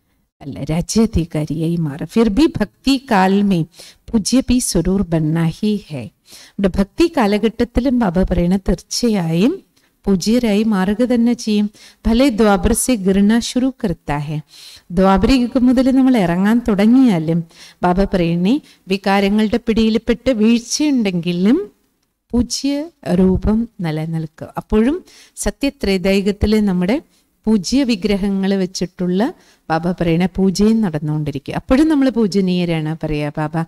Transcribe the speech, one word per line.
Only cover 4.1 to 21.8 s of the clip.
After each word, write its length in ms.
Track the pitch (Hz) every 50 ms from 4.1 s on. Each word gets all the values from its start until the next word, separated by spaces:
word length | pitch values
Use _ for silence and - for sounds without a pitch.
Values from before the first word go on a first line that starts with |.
| - 226 180 - - 262
ഭി 180 | 262 - 247 254
സ്വരൂർ 440 | 240 - - 185 165 180 185 202 202
ബന്ന 480 | 170 165 160 160 151 160 165 165 165 156
ഹി 300 | - - 214 208 196 - -
ഹൈ." 160 | 151 135 113 - - _ _ _ - - - -
ഇവിടെ 200 | _ - 196 190
ഭക്തി 440 | - - 196 196 _ - 330 339 330
കാലഘട്ടത്തിലും 840 | 294 226 196 208 208 190 226 220 - 240 - - - 240 277 254 247
ബാബ 240 | 233 190 165 180 190
പറയണ 340 | - 180 175 175 175 185
തീർച്ചയായും 1040 | 196 - - 190 165 - _ - - - 240 214 202 170 165 165 170 190 262 370 381 - _ _ _ _ _ _ _ _
പൂജ്യരായി 580 | 196 196 185 165 202 226 247 240 220 202 202 220
മാറുക 400 | 226 214 185 185 190 208 196 247
തന്നെ 300 | 220 247 240 233 233 240
ചെയ്യും. 380 | 233 - 220 214 208 214 208 - - - - - _ -
ഭലേ 220 | 214 226 233 269 285
ദ്വാപർ 440 | 233 190 226 208 202 190 175 214 233
സെ 220 | - - - 254
ഗിർന 440 | 214 185 190 190 196 202 202 220 240
ശുരു 340 | 226 - - 254 247 269 247 - -
കർത്താ 340 | 202 165 - _ - 143 147
ഹൈ. 200 | 147 147 151 156 - _ - - - - - - _ - 175
ദ്വാപര 380 | 180 190 190 196 190 190 233
യുഗം 360 | 269 262 240 226 - 269 233
മുതൽ 300 | 247 262 247 262 262 254
നമ്മൾ 200 | 269 262 262 254
ഇറങ്ങാൻ 460 | 233 185 170 170 180 190 208 226 240 233 -
തുടങ്ങിയാലും 760 | 214 180 202 220 240 262 262 247 196 165 156 156 165 170 165 - _ - - - - _ -
ബാബ 220 | 180 180 180 196
പറയണേ, 560 | 196 - 190 170 165 170 170 180 190 254 311 - - _ _ _ -
വികാരങ്ങളുടെ 680 | 190 196 - 202 196 202 202 196 208 214 214 214 214
പിടിയിൽപ്പെട്ട് 760 | 233 - - 226 226 220 220 214 220 - - 233 - - 262
വീഴ്ചയുണ്ടെങ്കിലും 1400 | 269 208 214 226 233 233 233 - - - 302 302 277 254 220 196 180 175 160 175 175 175 185 208 254 349 415 - - _